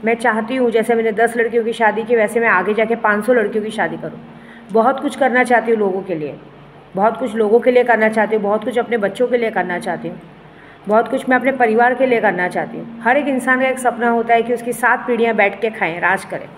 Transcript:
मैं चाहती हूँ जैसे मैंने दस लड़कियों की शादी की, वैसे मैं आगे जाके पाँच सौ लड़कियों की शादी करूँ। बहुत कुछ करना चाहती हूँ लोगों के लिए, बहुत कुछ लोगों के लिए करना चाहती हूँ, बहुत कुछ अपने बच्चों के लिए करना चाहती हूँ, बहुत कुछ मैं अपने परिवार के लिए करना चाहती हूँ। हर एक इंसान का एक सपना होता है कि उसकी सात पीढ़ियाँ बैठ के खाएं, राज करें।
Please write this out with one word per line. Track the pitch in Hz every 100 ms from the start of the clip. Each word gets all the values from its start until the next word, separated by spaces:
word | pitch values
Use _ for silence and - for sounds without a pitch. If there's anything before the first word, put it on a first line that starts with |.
| 214
मैं | 233
चाहती | 233 214 220 262
हूँ | 247
जैसे | 226 220 233
मैंने | 226
दस | 208 233 233
लड़कियों | 226 233
की | 220
शादी | 226 220 208
की, | 226 240
वैसे | 208 226
मैं | 233
आगे | 185 185
जाके | 214 220 233
पाँच | 220 208 220
सौ |
लड़कियों | 247 208 220
की | 214
शादी | 220 170 160
करूँ। | 160 - - - - - -
बहुत | 214 226 277
कुछ | 285 -
करना | 262 247
चाहती | 240 240 233
हूँ | 226
लोगों | 202 190
के | 180 165
लिए, | 147 - - - - - - 185
बहुत | 214 226
कुछ | 262 214
लोगों | 214 233
के | 247
लिए | 247
करना | 247 220 220
चाहती | 220 208 214
हूँ, |
बहुत | 202 214
कुछ | 220 240
अपने | 233 233
बच्चों | 196 196 247
के | 247
लिए | 226
करना | 202 180 175
चाहती | 190 165 165
हूँ, | 175 - - - - - - -
बहुत | 214 240
कुछ | 269 -
मैं | 254
अपने | 247
परिवार | 262 240 220 240
के | 254 262
लिए | 233
करना | 208 180 180
चाहती | 180 151 -
हूँ। | - -
हर | 226 269
एक | 285
इंसान | 262 240 254
का | 262
एक | 247
सपना | 247 240 233
होता | 233 226
है | 233
कि | 226
उसकी | 240 233
सात | 233 240 254 -
पीढ़ियाँ | 226 226 220
बैठ | 202 -
के | 220
खाएं, | 220 175 170
राज | 175 190 -
करें। | 170 -